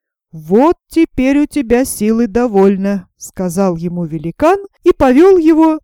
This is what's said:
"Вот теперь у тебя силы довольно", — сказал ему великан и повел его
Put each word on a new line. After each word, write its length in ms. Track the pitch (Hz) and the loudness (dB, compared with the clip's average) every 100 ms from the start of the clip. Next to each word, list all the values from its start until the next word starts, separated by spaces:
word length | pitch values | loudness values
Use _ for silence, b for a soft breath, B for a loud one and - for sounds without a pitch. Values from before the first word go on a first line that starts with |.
| _ _ _ | _ _ _
"Вот 460 | 160 156 196 294 349 _ | -18 -2 2 2 0 _
теперь 520 | - 330 - 254 285 | -2 -2 0 0 0
у 60 | 294 | -2
тебя 380 | 302 233 240 | -4 -2 -2
силы 440 | 262 - 208 226 240 | -2 -4 -2 -2 -2
довольно", — 800 | 202 247 196 196 196 196 202 - _ | -2 -2 2 2 0 -2 -6 -8 _
сказал 580 | - - 185 170 196 | -18 -8 -6 -2 -2
ему 300 | 170 175 175 | -4 -6 -8
великан 560 | 165 160 160 - 302 403 403 _ | -8 -8 -10 -2 0 0 -4 _
и 80 | 339 | -2
повел 460 | - 269 247 370 381 | 0 2 4 4 4
его 420 | 311 320 320 311 | 2 2 2 0